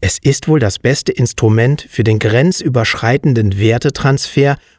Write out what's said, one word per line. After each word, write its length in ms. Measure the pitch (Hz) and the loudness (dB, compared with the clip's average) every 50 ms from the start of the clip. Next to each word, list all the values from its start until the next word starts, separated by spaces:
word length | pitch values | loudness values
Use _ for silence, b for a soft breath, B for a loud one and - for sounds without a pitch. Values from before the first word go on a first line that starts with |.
Es 180 | - 98 - - | -2 -2 -4 0
ist 280 | _ 143 135 - - - | _ 0 0 0 0 0
wohl 120 | 156 156 | 0 2
das 180 | 120 104 98 - | 2 0 -2 -2
beste 340 | _ 120 139 - - - | _ -2 -2 -2 -2 -6
Instrument 680 | - - 123 117 - - - 110 107 113 113 123 147 143 | -2 0 -2 -2 -2 0 0 2 2 2 2 2 0 -2
für 220 | - - - - 117 | -4 -12 -4 -2 0
den 160 | 113 110 107 | 0 0 0
grenzüberschreitenden 1400 | 104 113 104 120 139 175 185 - - 156 123 123 113 - - - - 113 123 143 - 156 131 113 107 104 98 98 | 0 0 0 2 2 2 0 0 -2 -2 0 0 -2 -2 -4 -4 -2 0 0 0 2 2 2 2 2 0 0 2
Wertetransfer 1000 | 104 110 113 120 - 151 - - - 139 135 139 - - - - 139 139 143 b b b b | 2 2 2 2 0 -2 -4 0 0 0 0 0 -2 -4 0 0 2 2 0 b b b b